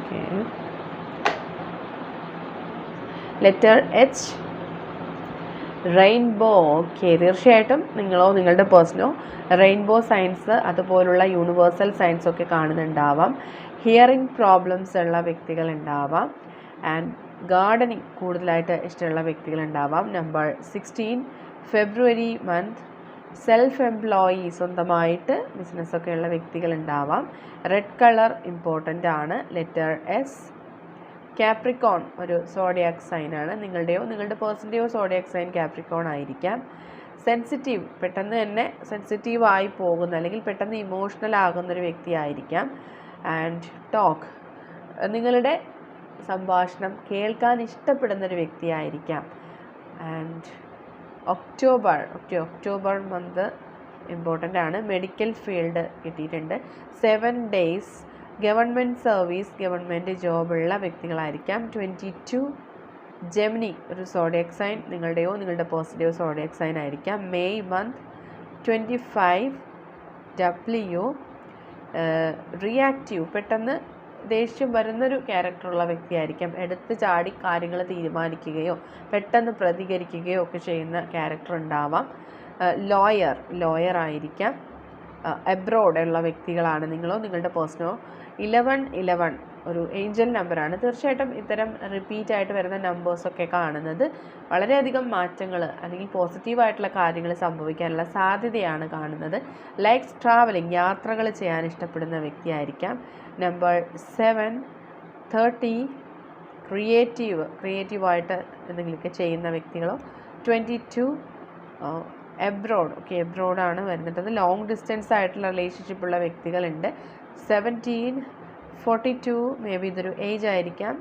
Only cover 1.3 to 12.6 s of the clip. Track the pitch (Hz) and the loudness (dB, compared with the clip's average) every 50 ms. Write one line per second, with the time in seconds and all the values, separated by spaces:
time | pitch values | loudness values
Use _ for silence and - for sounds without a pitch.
1.3 | - - - - - - - - - - - - - - - - - - - - | -4 -4 -8 -10 -10 -10 -10 -10 -10 -10 -10 -10 -10 -12 -10 -10 -10 -10 -10 -10
2.3 | - - - - - - - - - - - - - - - - - - - - | -10 -10 -10 -10 -10 -10 -10 -10 -10 -10 -10 -12 -12 -12 -12 -10 -10 -10 -10 -10
3.3 | - - - 196 196 - - 214 220 240 - - - 214 254 269 - - - - | -6 6 6 6 8 10 10 10 10 10 8 6 8 8 8 8 6 -4 -8 -8
4.3 | - - - - - - - - - - - - - - 95 90 85 - - - | -8 -8 -10 -10 -10 -10 -10 -10 -10 -10 -10 -12 -10 -10 -10 -10 -10 -10 -10 -10
5.3 | - - - - - - - - - - - 180 170 185 190 196 220 240 240 240 | -10 -10 -10 -10 -10 -10 -10 -10 -10 -6 -2 6 10 10 10 10 10 8 4 4
6.3 | 220 202 220 220 214 190 165 151 147 160 170 170 - - - 180 165 165 175 180 | 4 4 6 8 10 10 10 8 6 4 4 0 -2 2 6 6 8 8 8 6
7.3 | 185 185 - 254 233 220 214 220 254 311 381 - - 220 202 190 185 180 180 190 | 6 8 10 10 10 10 10 6 4 2 2 -2 -4 -4 -2 2 6 8 8 8
8.3 | 196 196 185 175 175 185 196 196 190 175 165 165 - 180 190 262 - - - - | 8 8 8 8 8 8 10 12 12 10 10 10 4 0 0 0 0 -2 -8 -12
9.3 | - - - - 185 180 196 190 196 208 208 202 220 226 226 233 226 196 185 180 | -12 -12 2 4 8 10 10 10 10 6 4 6 6 6 6 6 4 4 4 2
10.3 | 185 175 - - 220 233 - - 175 175 185 185 185 185 180 180 180 180 185 190 | 0 -2 0 2 2 4 4 2 0 0 0 4 6 6 8 8 8 6 6 6
11.3 | 185 175 170 175 175 180 175 175 175 - 196 202 196 - 196 170 165 170 - 175 | 4 2 2 4 6 8 8 8 8 6 2 2 4 4 4 4 4 4 2 0
12.3 | 165 - 175 170 170 160 | 0 0 0 2 2 2